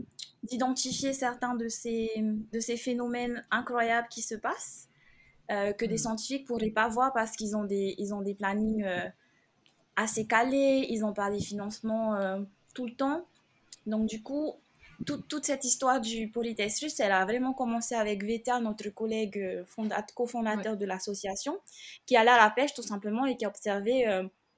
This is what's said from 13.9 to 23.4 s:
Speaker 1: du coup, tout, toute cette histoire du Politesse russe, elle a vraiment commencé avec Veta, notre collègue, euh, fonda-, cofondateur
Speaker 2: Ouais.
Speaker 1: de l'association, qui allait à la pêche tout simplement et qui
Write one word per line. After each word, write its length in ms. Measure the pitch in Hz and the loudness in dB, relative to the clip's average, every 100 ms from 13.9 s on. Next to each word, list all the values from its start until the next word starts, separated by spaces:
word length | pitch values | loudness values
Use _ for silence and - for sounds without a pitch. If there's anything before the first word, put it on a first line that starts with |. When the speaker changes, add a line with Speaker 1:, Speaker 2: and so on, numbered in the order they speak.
| 220 220 | 0 0
Speaker 1:
du 160 | 220 | -4
coup, 320 | - 285 302 - _ _ - - - | -4 -4 -4 -6 _ _ -18 -10 -6
tout, 120 | 285 | -6
toute 280 | - 294 285 | -6 -2 0
cette 200 | 269 254 | 0 0
histoire 360 | - 262 262 | 0 2 2
du 280 | 220 226 220 | 0 -4 -4
Politesse 520 | 240 233 214 208 - | -2 -4 -2 -2 -2
russe, 180 | 302 - | -2 0
elle 120 | 208 | 4
a 120 | 190 190 | 4 4
vraiment 280 | 247 254 | 0 0
commencé 400 | 262 233 233 - | -2 -2 -2 0
avec 300 | 233 208 202 | 0 0 -2
Veta, 360 | 208 226 247 247 | -2 -2 0 0
notre 300 | 226 214 208 | 0 -4 -8
collègue, 480 | - 220 220 214 202 | -6 -2 -2 -2 -4
euh, 260 | 190 185 180 | -4 -6 -8
fonda-, 380 | - 214 196 208 - | -6 -2 -2 -4 -4
cofondateur 580 | 240 240 220 214 220 | -2 0 0 0 -2
Speaker 2:
Ouais. 60 | 208 | -2
Speaker 1:
de 60 | 196 | -2
l'association, 720 | 185 - 202 196 196 277 381 - - - - - | -4 -4 -6 -4 -4 -4 -6 -8 -20 -18 -12 4
qui 100 | 247 | 8
allait 140 | 226 | 10
à 60 | 240 | 10
la 120 | 214 | 10
pêche 240 | 220 285 | 8 0
tout 80 | - | 0
simplement 440 | 233 202 208 220 269 | -6 -4 -2 0 0
et 100 | |
qui 80 | 247 | 0